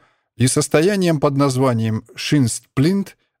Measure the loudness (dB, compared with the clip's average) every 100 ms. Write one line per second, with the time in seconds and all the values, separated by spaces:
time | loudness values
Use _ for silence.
0 | _ _ _ -2 0 0 0 2 2 0
1 | 0 0 0 0 0 2 0 0 -2 -4
2 | -8 -14 -2 0 0 -2 -8 -2 0 0
3 | -4 -12 _ _